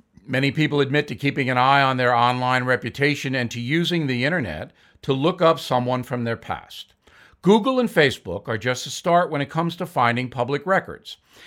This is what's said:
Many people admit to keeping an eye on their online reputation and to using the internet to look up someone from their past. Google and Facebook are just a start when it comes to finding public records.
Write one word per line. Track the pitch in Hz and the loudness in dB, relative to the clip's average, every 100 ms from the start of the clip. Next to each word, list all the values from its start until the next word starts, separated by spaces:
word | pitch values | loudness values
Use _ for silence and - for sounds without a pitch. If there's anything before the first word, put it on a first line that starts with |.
| _ _ - | _ _ -4
Many | 127 139 | 0 0
people | 131 151 143 | 2 0 2
admit | 135 147 147 | 2 0 -2
to | |
keeping | 120 143 139 131 | -2 -2 -2 0
an | 127 | 2
eye | 127 139 | 4 4
on | 135 127 | 4 2
their | 123 | 2
online | 120 123 123 127 127 | 4 4 2 0 0
reputation | 127 123 120 - 143 147 139 131 | 0 -2 -2 -2 -2 0 -4 -2
and | 117 | -4
to | 113 | -4
using | 120 160 175 175 143 | -2 -2 0 0 -2
the | 123 | 0
internet | 135 175 107 78 - _ _ _ | 0 -2 -4 -8 -10 _ _ _
to | - | -4
look | 135 156 175 | 0 0 2
up | 165 160 | 2 2
someone | - 127 123 127 | 0 -2 0 -4
from | 123 123 | -4 -6
their | 117 113 | -4 -6
past. | - 85 - - - _ _ _ - _ | -6 -10 -10 -20 -20 _ _ _ -20 _
Google | 175 220 233 262 | 4 4 4 0
and | 233 | 0
Facebook | - 139 - - 87 - | 4 2 2 -8 -10 -6
are | 113 | -4
just | 123 127 - | -2 -4 -6
a | |
start | - 185 175 170 | -6 2 2 2
when | 147 | -2
it | 139 | -4
comes | 156 170 170 | -4 -4 -4
to | 180 | -6
finding | 143 120 120 127 | 0 2 0 -4
public | 127 120 139 180 | -4 -4 -2 0
records. | 190 - - - - _ - | 0 -2 -12 -18 -20 _ -20